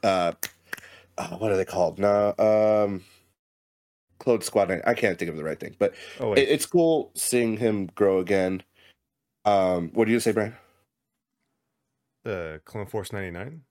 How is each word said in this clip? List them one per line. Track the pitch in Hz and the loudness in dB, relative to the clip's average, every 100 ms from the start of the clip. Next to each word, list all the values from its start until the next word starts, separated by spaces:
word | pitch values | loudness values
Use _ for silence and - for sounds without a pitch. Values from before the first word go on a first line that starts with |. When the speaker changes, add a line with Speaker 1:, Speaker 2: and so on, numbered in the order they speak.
Speaker 1:
uh, | 104 95 85 - - _ _ - - - _ - | 2 2 0 -4 -12 _ _ -16 -16 -20 _ -12
uh, | 90 87 | -10 -4
what | 107 | 0
are | 95 | 0
they | 92 | 0
called? | 95 87 90 | 0 0 2
No, | 101 101 104 101 | 2 4 2 2
um, | 110 107 107 107 104 95 - _ _ _ _ _ _ _ _ _ _ _ | 4 4 4 4 2 -2 -10 _ _ _ _ _ _ _ _ _ _ _
Clone | - 117 | 0 0
Squad | - 107 95 | 2 0 0
nine. | 92 - | 0 0
I | 120 | 0
can't | 107 87 | 0 -2
think | 85 | -6
of | 78 | -6
the | |
right | 76 78 | -8 -8
thing, | 80 - | -10 -2
but | 101 - - - | -2 -2 -20 -8
Speaker 2:
Oh, | 117 | 0
wait. | 104 | 2
Speaker 1:
it, | 135 | 2
it's | 156 - | 0 2
cool | 180 165 160 - | 2 4 2 -2
seeing | - - 123 117 110 | -6 -2 0 0 0
him | 117 104 92 | -2 -2 -4
grow | - 101 95 | 0 2 2
again. | 90 98 92 95 - _ _ _ _ _ _ _ 104 | 2 0 0 -4 -8 _ _ _ _ _ _ _ 2
Um, | 101 92 90 85 | 2 4 0 -2
what | - 110 | 0 2
do | |
you | 117 | 2
say, | 113 | 0
Brian? | 107 104 - _ _ _ _ _ _ _ _ _ _ _ _ _ _ _ _ | 0 -4 -8 _ _ _ _ _ _ _ _ _ _ _ _ _ _ _ _
Speaker 2:
The | 120 95 82 78 - | -10 -8 -8 -12 -14
Clone | 110 98 | -12 -8
Force | 110 95 | -8 -8
ninety-nine? | 104 95 85 113 160 _ | -10 -10 -10 -14 -16 _